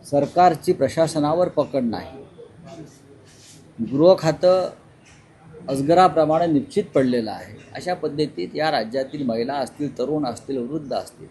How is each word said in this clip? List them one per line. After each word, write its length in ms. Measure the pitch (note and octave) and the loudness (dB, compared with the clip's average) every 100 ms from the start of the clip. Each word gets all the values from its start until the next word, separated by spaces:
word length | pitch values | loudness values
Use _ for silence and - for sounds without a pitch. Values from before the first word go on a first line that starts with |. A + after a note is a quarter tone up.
सरकारची 680 | - C#3+ C3+ F3 F3+ D#3 - | 0 -2 0 4 4 4 -2
प्रशासनावर 760 | F3+ C3+ D#3+ D#3+ D#3 D3 E3 F3 | 0 0 2 0 0 0 0 0
पकड 340 | D#3+ C3+ C#3 | 0 -2 0
नाही, 400 | A#2+ F#2 - - - - - - E3+ E3 D3+ - - - - - - - - - | -2 -4 -10 -16 -20 -20 -20 -20 -20 -20 -20 -20 -20 -20 -20 -20 -20 -20 -20 -8
गृह 300 | A2 C3+ E3+ F#3+ | -4 4 6 6
खातं 500 | D#3+ D3 F3+ F#3 F3+ - - _ - - _ _ - - - | 2 2 2 2 0 -10 -20 _ -20 -20 _ _ -20 -16 -6
अजगराप्रमाणे 760 | C3+ C#3 E3+ F#3 E3 D3+ D#3+ F3 | -4 4 6 6 4 2 2 2
निश्चित 360 | D3 - G3+ F#3 | 0 0 -4 0
पडलेलं 360 | D3+ C3 B2 A2 | 0 2 0 -2
आहे. 240 | F#2 F#2 G#2+ - | -8 -14 -20 -16
अशा 200 | C3 F3 | -10 -6
पद्धतीत 600 | F3+ D#3 C#3+ D3+ D#3+ F3+ | -4 -4 -4 -4 -4 -10
या 160 | D3 D#3 | -4 -2
राज्यातील 520 | C#3+ A2+ C3+ C3 D3 | 0 -2 -4 -6 -6
महिला 320 | C3 A2+ A#2+ | -4 -2 -2
असतील, 420 | C#3+ B2 - C#3+ - | -4 -6 -6 -8 -4
तरुण 280 | B2+ D3+ C#3+ | -4 -2 -4
असतील, 320 | G#2+ - C3+ | -8 -8 -6
वृद्ध 320 | A#2+ D#3 C#3 | -6 -8 -6
असतील 320 | A2+ F#2 - - | -8 -8 -18 -20